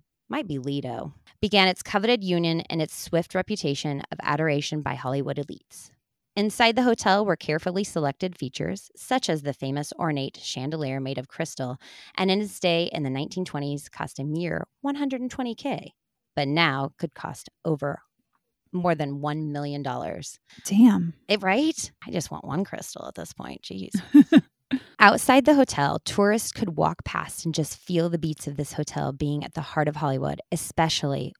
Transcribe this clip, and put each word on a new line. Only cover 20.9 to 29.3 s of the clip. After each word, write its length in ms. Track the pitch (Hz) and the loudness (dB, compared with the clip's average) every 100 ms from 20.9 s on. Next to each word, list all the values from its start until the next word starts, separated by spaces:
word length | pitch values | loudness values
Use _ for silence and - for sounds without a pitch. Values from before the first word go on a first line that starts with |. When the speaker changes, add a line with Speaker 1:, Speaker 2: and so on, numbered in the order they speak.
| 196 170 - - | 8 2 -4 -2
Speaker 1:
It, 140 | 208 | 0
right? 480 | 185 202 311 - - - - | 2 2 2 -2 -8 -12 -8
I 40 | |
just 200 | 180 - | -6 -6
want 140 | - | -8
one 200 | - 151 | -6 -4
crystal 420 | 202 - - - - | -4 -6 -12 -12 -12
at 80 | |
this 180 | - 170 | -12 -12
point. 300 | - - - | -12 -14 -14
Jeez. 280 | - 190 190 196 - | -12 -12 -8 -8 6
Speaker 2:
<laughs> 280 | 294 - 320 - _ - 262 - - | 8 10 8 6 _ -6 -6 -6 6
Speaker 1:
Outside 440 | 208 - - 262 | 8 8 6 6
the 100 | 254 | 8
hotel, 460 | 294 262 - 143 156 | 6 6 4 0 0
tourists 480 | - - 202 220 - | -2 2 2 2 -2
could 240 | - 208 156 | -4 -4 0
walk 280 | 160 170 | 0 -2
past 400 | - - 160 - | -6 -6 -6 -6
and 100 | 165 | -4
just 240 | 156 151 - | -2 -4 -6
feel 320 | - 175 170 | -4 0 0
the 80 | 170 | 0
beats 280 | 156 151 - | -2 -4 -6
of 100 | 143 | -6
this 160 | 143 | -6
hotel 380 | - 151 - 143 | -4 -6 -4 -4
being 320 | 139 147 | -2 -2